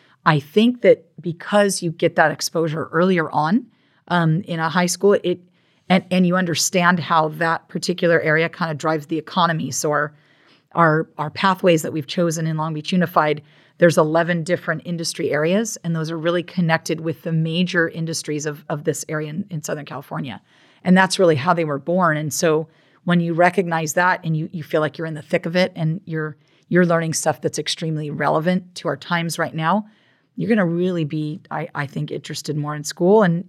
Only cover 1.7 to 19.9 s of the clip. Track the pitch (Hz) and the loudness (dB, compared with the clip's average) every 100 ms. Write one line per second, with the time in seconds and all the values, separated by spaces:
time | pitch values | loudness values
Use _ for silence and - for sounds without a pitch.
1.7 | 196 170 165 170 170 156 165 - 170 160 | 0 -6 -2 0 2 2 0 -4 -2 -2
2.7 | 156 - 165 185 180 156 - 156 226 - | -4 -2 0 2 2 0 0 2 0 -2
3.7 | _ _ _ - 175 160 160 - 165 160 | _ _ _ -2 0 2 0 -2 -4 -2
4.7 | 175 175 - 196 196 175 175 - _ _ | 0 0 2 4 4 0 -4 -8 _ _
5.7 | _ - 185 - 185 175 185 175 147 - | _ 0 0 2 0 2 2 0 -2 -2
6.7 | 185 175 180 139 170 156 151 165 165 - | 2 2 2 2 2 2 0 -2 -2 -4
7.7 | 170 - 175 170 160 160 156 165 - 170 | -6 -4 0 2 2 2 0 0 -2 -6
8.7 | 147 160 160 151 160 - 190 170 160 160 | -2 -2 -4 -4 -8 -4 0 0 0 -4
9.7 | - 156 147 151 - _ _ _ _ _ | -4 -2 -2 -2 -8 _ _ _ _ _
10.7 | - 165 156 156 - 151 - 196 185 185 | 2 4 4 0 -8 -8 0 0 2 4
11.7 | 165 - 156 139 - 170 165 160 156 156 | 4 0 -6 -6 -2 -2 -2 -4 -4 -4
12.7 | 151 - 180 170 175 151 151 - _ _ | -6 -2 0 2 2 2 0 -6 _ _
13.7 | _ 175 165 156 165 170 170 156 170 - | _ 6 6 4 2 2 -2 0 -2 -2
14.7 | 156 180 170 160 - 160 147 160 196 226 | -6 -6 -6 -6 -4 -2 0 2 2 0
15.7 | - 165 165 156 165 165 175 170 - 165 | -6 -4 -4 -4 -2 0 -2 -2 -2 2
16.7 | 160 - 160 160 156 175 160 160 165 180 | 0 0 -4 -4 -6 -4 -2 0 0 0
17.7 | 180 165 170 165 156 - 151 151 147 - | 2 0 -2 -6 -6 -6 -6 -6 -8 -8
18.7 | 147 156 143 - 156 151 160 - 160 151 | -4 -4 -4 -6 -6 -6 -8 -8 -8 -8
19.7 | 147 143 | -8 -10